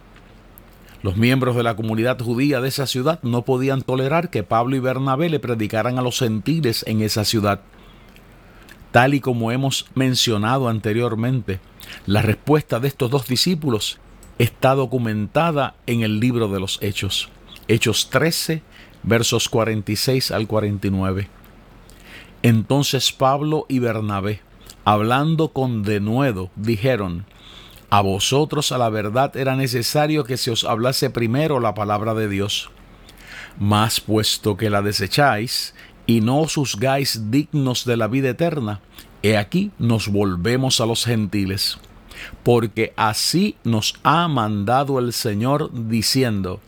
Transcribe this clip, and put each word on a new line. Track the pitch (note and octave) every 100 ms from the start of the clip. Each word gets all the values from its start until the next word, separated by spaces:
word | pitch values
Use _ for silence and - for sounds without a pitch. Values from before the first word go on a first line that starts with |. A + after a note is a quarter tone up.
| - - - - - - - - - -
Los | G2 F#2+
miembros | A#2+ C3 B2+ A#2+
de |
la | A#2
comunidad | G#2 A2+ A2 A#2+ A#2+
judía | A#2 A#2+ C#3+ B2+
de | C3
esa | C#3 C3
ciudad | B2+ C#3+ E3
no | A#2 A#2+
podían | A#2 B2+ C3+ C3+
tolerar | B2+ B2+ C3+ D#3+ F3
que | A#2
Pablo | F#2 A2+ B2 C3+
y |
Bernabé | B2+ B2+ C3+ C3 E3+
le | D3
predicaran | - A2+ G#2 A2 A#2 B2+
a |
los | B2 -
gentiles | A#2+ A2 C#3 D#3+ B2 A2 -
en | A2
esa | G#2+ A2
ciudad. | G#2 A2+ G2+ G2+ - - - - - - - - - - - - -
Tal | A#2+ C3
y | C#3+
como | C3 A#2 A2+
hemos | B2 C3+ - -
mencionado | C3 C3 B2 B2 G#2 G#2+ C3+ B2
anteriormente, | A2 G#2+ A2 A#2+ A2 A#2 C3 G2 F#2+ - - - - -
la | G2+
respuesta | G#2 - - D3+ - A#2
de | C3+
estos | - A#2+
dos | C#3 B2
discípulos | A#2+ F3 F#3 D3+ G#2+ - - - - - -
está | A#2 - C3
documentada | C#3 B2 B2+ A2+ G#2+ G2+ C#3+ E3+ D3 B2+ - -
en | A#2
el | A2 G#2+
libro | B2+ A#2+ G#2+
de | G2
los | F#2+ -
Hechos. | G2+ - G2 - - - - - -
Hechos | A2 A#2 G#2 -
trece, | B2+ D#3+ - - D#3+ - - - -
versos | - A2+ A#2 A#2 -
cuarenta | A#2 A2 A2 G2+
y | G#2
seis | - C3 -
al | G2+ G#2
cuarenta | G#2+ G#2 G2+ G2+
y |
nueve. | F#2+ F#2+ F#2+ G2 - - - - - - - - - - -
Entonces | A#2+ A2+ F#2+ C#3 C3+ C3 -
Pablo | - C3+ C#3 D3+ D#3 -
y | C3
Bernabé, | A#2+ A2 G#2+ G2 G2 G#2 - - - -
hablando | G2+ G#2 A2 C3 D#3 D#3+ D#3
con | C3 C3 A2+
denuedo, | G#2 G#2 G#2 A#2+ C#3 F#2+ F#2
dijeron: | - A2 G#2+ C3 A#2+ F#2 E2+ G2+ - - - - - -
"A | G#2
vosotros | G2 F#2+ - C3+ D3+ C#3+ -
a | B2+
la | A#2
verdad | G#2+ G#2 A#2+ C#3 -
era | C3+ C3
necesario | C3+ B2 A2 D3+ D3+ D3+
que | A#2+ B2+
se | B2+
os | A2+
hablase | - A2+ B2 C3+ C3
primero | A#2+ A2+ C3 D#3 C3+
la | A2+
palabra | G#2 G#2 G#2 A2
de | A2 G#2+
Dios. | G2 G2+ - - - - - - - - - - -
Mas | G2+ G#2 A2 -
puesto | - G#2+ G#2+ - G#2+ F#2+
que | G#2+
la | G2+
desecháis | G2+ G#2+ F#2+ - C#3+ G#2+ A#2+ - - - - -
y | - A#2
no | A2 C#3+
os | D#3+ D#3+
juzgáis | C3 G2+ C3 C#3 C#3 A2+ G#2+
dignos | C3+ D3+ D3+ C3 A#2+
de | B2 A#2
la | G#2+
vida | C3+ C3+
eterna, | A#2+ E3+ D3+ G#2+ G#2 - - - -
he | G#2 G#2
aquí | G2+ F3 G#3 -
nos | A#2 A2+ G#2
volvemos | G2+ G2+ F2 G#2 B2+ C3 -
a | A2+
los | A2+
gentiles. | A#2 A2+ G2+ G#2 F#2+ F#2+ - - - - - - - -
Porque | A#2+ A#2+ A2 - G#2+ -
así | A2 G#2 - D#3+ G#3 -
nos | A#2 A2 - -
ha | - D#3+ F3
mandado | C3 G#2+ G#2 G2+ C3 C#3 C3
el | B2
Señor, | - A#2+ G#2 B2 C#3+ -
diciendo: | A#2+ A2+ A#2 G#2+ C3+ B2 G#2 F#2 F#2